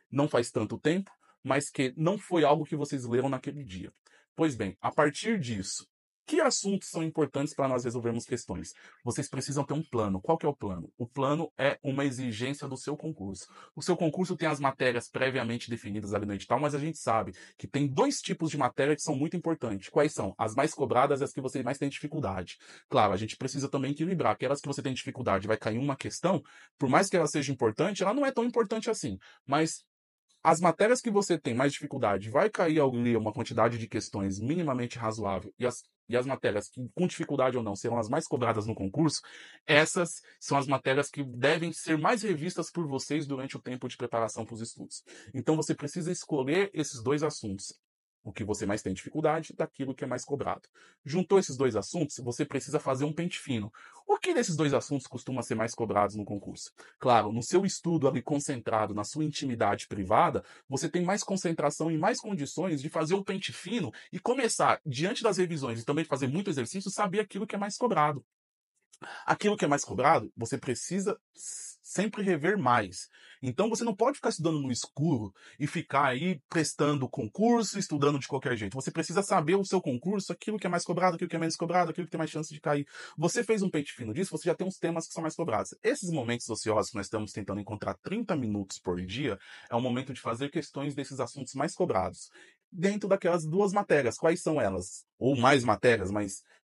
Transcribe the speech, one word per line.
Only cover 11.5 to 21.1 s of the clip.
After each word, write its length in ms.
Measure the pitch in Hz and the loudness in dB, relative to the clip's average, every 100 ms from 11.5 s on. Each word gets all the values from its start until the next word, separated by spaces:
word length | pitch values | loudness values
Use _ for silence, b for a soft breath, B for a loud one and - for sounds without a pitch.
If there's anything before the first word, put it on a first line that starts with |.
| - | 0
é 220 | 135 - | 0 0
uma 240 | 139 135 139 | -4 -2 -2
exigência 640 | 123 127 107 123 143 143 | -2 -6 -4 -4 -6 -8
do 100 | 127 | -8
seu 180 | - 147 | -6 -6
concurso. 520 | 160 156 98 - - B B - | -6 -8 -8 -10 -14 B B -8
O 60 | |
seu 160 | 165 175 | 0 2
concurso 400 | 165 147 185 175 | 2 0 -2 0
tem 100 | 160 | -2
as 120 | 147 | 0
matérias 500 | 139 - 131 120 - | 0 2 2 2 -2
previamente 640 | 135 131 131 113 117 - | -2 0 0 -2 -4 -4
definidas 420 | 117 104 101 101 | -8 -6 -8 -2
ali 140 | 101 101 | -2 -2
no 60 | 101 | -6
edital, 240 | - 123 | 0 0
mas 160 | 147 143 | 2 -2
a 20 | |
gente 220 | 151 160 | -4 -4
sabe 340 | - 113 98 B B B | 0 0 0 B B B
que 100 | - | -6
tem 200 | 139 143 | 0 0
dois 300 | 139 269 - | 4 2 2
tipos 340 | - 185 160 | -4 -2 -2
de 80 | 147 | 0
matéria 360 | 123 - 139 151 | 0 2 2 2
que 60 | |
são 140 | - 131 | 0 0
muito 200 | 156 180 | 0 -2
importantes. 540 | 165 160 120 98 - | -2 -2 -2 -4 0
Quais 240 | - 151 | 4 4
são? 220 | - 101 - | 2 -4 -2
As 160 | 107 | -2
mais 180 | 110 151 | 2 0
cobradas 480 | - 131 120 139 | 2 2 4 4